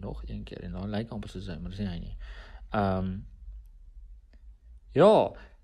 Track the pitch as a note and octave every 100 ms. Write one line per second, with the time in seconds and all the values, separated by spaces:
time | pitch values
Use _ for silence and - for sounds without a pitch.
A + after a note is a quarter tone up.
0 | - - - G#2 A2 - F2+ F2+ G2+ G#2
1 | A#2 A2 G2+ F#2 F#2+ D#2+ F2 G2 G2 E2+
2 | F2+ - - - - - - G#2+ G2 F#2+
3 | F#2 F#2+ - - - - - - - -
4 | - - - - - - - - - C3+
5 | G3 F3+ G2 - - -